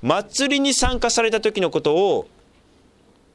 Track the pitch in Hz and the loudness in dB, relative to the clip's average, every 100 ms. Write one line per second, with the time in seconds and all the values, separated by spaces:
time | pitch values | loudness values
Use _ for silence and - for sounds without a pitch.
0 | 120 175 208 - 277 277 277 254 247 247 | -2 -2 -2 -4 0 0 0 0 0 0
1 | 240 - 226 220 220 208 175 151 151 160 | 0 0 0 0 -2 0 -2 0 0 2
2 | 196 123 - _ _ _ _ _ _ _ | 2 0 -4 _ _ _ _ _ _ _
3 | _ _ _ | _ _ _